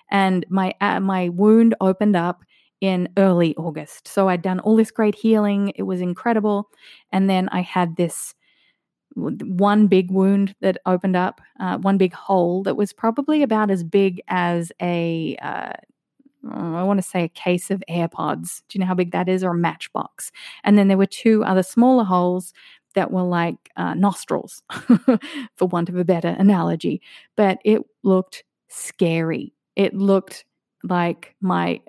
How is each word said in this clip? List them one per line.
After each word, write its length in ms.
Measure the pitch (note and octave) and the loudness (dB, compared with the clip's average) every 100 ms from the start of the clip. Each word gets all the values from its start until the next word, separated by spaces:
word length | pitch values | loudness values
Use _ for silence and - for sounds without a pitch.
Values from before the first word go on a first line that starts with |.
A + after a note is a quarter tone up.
| - | -4
and 360 | G3 F#3+ F#3 - | 0 2 0 -2
my, 240 | F#3+ F#3 - | -2 -2 -2
uh, 180 | G3+ F#3 | -2 0
my 300 | G3 F#3+ F3 | 0 -2 -2
wound 460 | F3 G#3+ A3 A3+ - | 2 4 6 4 4
opened 340 | F#3+ F#3+ G#3 F#3 | 0 2 2 2
up 280 | E3+ - _ _ _ - | 0 -6 _ _ _ -6
in 260 | F#3+ F3+ F3+ - | -2 -2 -2 2
early 380 | G3 F3 E3+ - | 4 4 2 -2
August. 520 | E3 D3+ D3+ - - | -6 -10 -12 -18 -8
So 200 | - F#3+ | -2 0
I'd 140 | F3+ | 0
done 180 | F#3 F#3 | -2 -2
all 140 | G#3+ A3 | 2 2
this 160 | A3 | 2
great 240 | - G#3+ G#3 | 0 -2 0
healing. 560 | A3+ A3 G#3 G3+ G3+ - | 2 2 2 0 -2 -4
It 80 | |
was 180 | F#3+ F3+ | -6 -4
incredible. 680 | F3+ F3 A#3+ A3+ G#3+ G3+ G#3 _ - - _ | -4 -4 -2 0 0 -2 -6 _ -20 -20 _
And 180 | F#3+ G3 | 0 2
then 180 | F#3 F#3 | 0 0
I 120 | F#3 | -4
had 340 | F3 F#3 E3+ E3 | -4 -2 -2 -2
this 380 | E3+ - - - _ _ _ _ _ _ _ - | -4 -4 -14 -18 _ _ _ _ _ _ _ -10
w-, 220 | - - - | -8 -8 -6
one 420 | F3+ G3+ G#3 G3+ | 0 2 4 4
big 240 | F#3+ F3+ | 4 2
wound 440 | F#3+ F#3+ G3+ G3 - | 2 2 2 0 -2
that 160 | F#3+ F3+ - | -2 -2 -2
opened 300 | F3+ G3 F3+ | 0 0 0
up, 260 | F#3 - _ - | -2 -6 _ -8
uh, 180 | F#3 F3+ | -6 -2
one 200 | F#3+ G3 | 0 2
big 160 | F#3 | 2
hole 500 | - - F#3+ F3 F3+ | -2 -2 0 0 0
that 120 | F#3+ D3 | -2 -2
was 160 | G3+ | -2
probably 520 | - A3+ A#3 C#4 D4+ | -2 -4 -2 0 0
about 280 | C4 G#3+ G#3+ | 2 0 0
as 120 | F#3+ | 0
big 380 | E3 G3+ G3 F3+ - | 0 0 0 -2 -4
as 440 | F#3 F3 E3+ E3+ - | -2 0 -2 -4 -6
a, 560 | F3 E3+ E3 E3 D#3+ - | -4 -2 -2 -2 -4 -8
uh, 320 | - - - - _ _ _ _ _ _ C4+ | -8 -10 -10 -14 _ _ _ _ _ _ -14
I 320 | - F3 E3 | -10 -8 -4
wanna 180 | F#3+ G3 | -2 -2
say 220 | - F#3 | -2 -4
a 60 | E3 | -4
case 420 | - F#3 F3+ - | -4 -2 -2 -2
of 120 | G3 - | -8 -4
AirPods. 720 | E3+ E3+ - D#3 D#3 E3+ - - | -4 -4 -4 -6 -6 -8 -14 -10
Do 100 | F#3+ | -4
you 20 | |
know 60 | F#3 | -2
how 60 | |
big 180 | F3+ F3 | -2 -2
that 180 | F3 F3+ | -2 0
is? 140 | F#3 | -2
Or 80 | F#3 | 0
a 40 | E3+ | -2
matchbox. 760 | E3 D#3+ - - - - - - - - | -2 -4 -8 -8 -10 -12 -16 -16 -20 -4
And 140 | - G#3 | 4 4
then 100 | G3 | 6
there 100 | F#3+ | 4
were 80 | G3 | 2
two 380 | - A3+ G#3+ | 0 2 2
other 200 | - F#3 | 2 0
smaller 400 | F3+ - B3 B3+ | 0 4 4 4
holes 500 | G3 F3+ F3+ F3+ - - - _ _ G3 | 4 2 2 -2 -6 -16 -20 _ _ -2
that 160 | - | -2
were 120 | F#3 | 0
like, 460 | F3+ E3+ E3+ E3+ _ - | 0 0 -2 -6 _ -8
uh, 160 | F3 | -6
nostrils, 720 | E3+ G3 - - D#3 - - - | 0 0 0 -6 -6 -6 -18 -16
<laughs> 60 | - - A#3+ - A3+ D4+ D4 A#3 - | -4 2 4 4 0 -2 -12 -12 -4
for 120 | F#3 | -4
want 220 | F3 E3+ | -2 -4
of 80 | F3+ | -2
a 60 | |
better 260 | F3 F3 E3+ F3+ | 0 0 -2 2
analogy. 640 | G3 F#3 E3+ E3+ E3+ - - - _ - | 4 4 0 -2 -4 -6 -10 -20 _ 0
But 240 | G3+ F#3 | 0 2
it 180 | G#3 G#3+ - _ | 0 0 -2 _
looked 400 | G3 F#3 F#3 - _ _ _ | 0 0 0 -10 _ _ _
scary. 840 | - - - E3+ E3 E3 D#3+ - _ _ - | -16 -10 -2 -2 0 -2 -6 -10 _ _ -2
It 180 | G3 | -2
looked 520 | F#3+ G3 G3 F#3+ - _ _ _ _ | 0 2 2 0 -14 _ _ _ _
like 520 | F3+ F3+ E3+ - - _ | -4 -2 -2 -4 -12 _
my, 400 | F#3 F3 F3 - | -2 -2 -2 -6